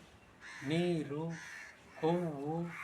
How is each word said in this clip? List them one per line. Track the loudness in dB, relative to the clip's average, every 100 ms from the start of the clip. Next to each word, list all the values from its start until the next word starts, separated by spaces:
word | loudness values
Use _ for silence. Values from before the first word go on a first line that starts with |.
| -14 -20 -20 -18 -14 -6 0
నీరు, | 4 4 2 0 -2 -2 -4 -8 -12 -14 -18 -18 2
కొవ్వు, | 4 4 2 -2 0 0 -2 -4